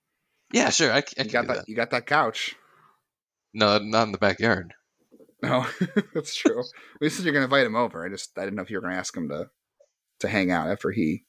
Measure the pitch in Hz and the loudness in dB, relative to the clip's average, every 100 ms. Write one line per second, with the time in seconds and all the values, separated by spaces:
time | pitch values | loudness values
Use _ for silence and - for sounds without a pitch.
0 | _ _ _ _ - 226 143 - 143 131 | _ _ _ _ -2 0 2 2 2 2
1 | - - 113 120 120 113 110 110 117 127 | 0 -6 -2 0 0 -4 -4 -4 -2 -4
2 | - 147 120 - - - _ _ _ _ | 0 0 0 -2 -8 -10 _ _ _ _
3 | _ _ _ _ _ 107 104 107 104 110 | _ _ _ _ _ 2 4 4 4 2
4 | 110 98 101 92 113 95 85 - _ _ | 2 2 2 2 2 2 -2 -16 _ _
5 | _ - - - - 127 123 - 180 208 | _ -20 -20 -8 0 0 0 -4 -2 -2
6 | - 165 147 - - 117 127 - - - | -2 -6 -6 0 0 0 -6 -12 -18 -4
7 | 151 165 175 143 127 139 120 117 117 82 | -2 0 0 2 4 4 4 2 -2 -2
8 | 90 98 - - 98 101 90 95 87 92 | -8 -8 -10 -8 -6 -6 -6 -6 -4 -6
9 | 90 90 76 73 - _ _ _ _ _ | -6 -6 -6 -6 -8 _ _ _ _ _
10 | _ - 101 104 90 85 78 101 80 - | _ -6 -2 0 2 0 0 -2 -2 0
11 | 78 - | 0 -2